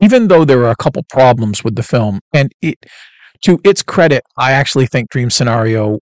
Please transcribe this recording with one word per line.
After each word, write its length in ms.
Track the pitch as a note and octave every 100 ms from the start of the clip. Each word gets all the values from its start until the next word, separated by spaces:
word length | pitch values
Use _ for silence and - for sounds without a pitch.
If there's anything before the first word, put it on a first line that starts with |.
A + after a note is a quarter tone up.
even 260 | G#3 B3+ G#3+
though 180 | E3+
there 140 | D3 B2+
were 120 | A#2+
a 60 | A2+
couple 220 | D3+ - -
problems 540 | C3 B2+ A#2+ A2 G2+
with 140 | A2+ A2
the 80 |
film, 340 | - B2 G#2+ G2 -
and 180 | D3 C#3 -
it, 140 | D#3+ - _ - - _ _ _
to 180 | - E3+
its 200 | G3 G3
credit, 400 | - G3 E3 C3 - -
I 140 | C3
actually 340 | C3+ C3+ C3 B2+
think 240 | B2+ A2+
Dream 180 | C3 B2
Scenario 680 | - A#2+ A2+ A2+ A2 G#2+ G#2+ -